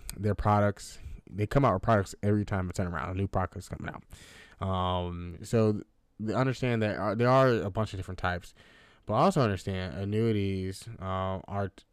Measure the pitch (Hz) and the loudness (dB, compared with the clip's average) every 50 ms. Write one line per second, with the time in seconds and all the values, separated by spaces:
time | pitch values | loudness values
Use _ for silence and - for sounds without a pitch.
0 | - - - - 101 104 98 - - 104 104 104 104 104 - - - - - - | -16 -16 -10 -4 0 0 0 2 2 4 4 6 4 2 0 -2 -10 -16 -16 -14
1 | - - - - - - - 98 107 - - 143 139 120 92 95 - 117 113 101 | -14 -14 -14 -14 -16 -12 -6 -4 -4 2 2 4 4 4 4 2 2 4 4 4
2 | 95 - - - - 104 104 107 101 - 107 95 92 90 - - 98 87 85 78 | 4 0 -4 -2 0 2 2 2 2 0 -2 -2 -2 -2 -4 -4 -4 -2 -4 -4
3 | 71 87 92 92 98 95 - 98 92 - - 95 - - - - - - - - | -4 -4 -2 -2 -2 -2 0 -2 -2 -2 -6 -10 -12 -10 -10 -10 -8 -10 -10 -12
4 | - _ - - - - - - - - - - 95 95 95 92 92 92 90 90 | -16 _ -20 -20 -20 -20 -20 -20 -20 -20 -10 -6 -4 -2 0 0 0 0 0 0
5 | 90 87 87 87 87 87 82 - - - - 113 110 107 104 104 - - _ _ | -2 -4 -6 -8 -8 -10 -10 -12 -8 0 2 4 4 4 2 0 -4 -10 _ _
6 | _ _ _ - 107 107 - 117 131 131 123 - 131 123 120 113 107 107 95 69 | _ _ _ -8 -6 -2 0 0 0 0 0 0 -2 0 0 2 0 0 0 -2
7 | 95 107 98 113 120 123 127 135 135 131 120 107 78 104 95 113 110 104 - 95 | -2 -2 0 2 4 6 6 6 6 6 4 2 0 -2 -2 -2 -4 -2 -4 -8
8 | 92 - 92 - - 90 87 90 - - - - - - - - - _ _ _ | -8 -8 -8 -4 -4 -4 -4 -4 -6 -12 -20 -20 -20 -20 -20 -20 -20 _ _ _
9 | _ - 104 120 156 196 185 160 127 107 98 87 - 101 95 92 92 92 65 - | _ -2 2 4 4 4 4 4 2 2 2 0 -2 -4 -4 -4 -4 -6 -6 -6
10 | 98 101 104 110 113 117 110 104 98 98 98 95 92 95 95 - - 117 113 - | -4 -2 0 2 2 2 2 2 2 0 0 -2 -4 -4 -6 -8 -12 -16 -14 -10
11 | 95 95 95 95 95 95 95 95 - - 101 101 101 92 - - - _ | -6 -4 -2 -2 -2 -2 -4 -4 -6 -6 -4 -4 -4 -4 -6 -12 -20 _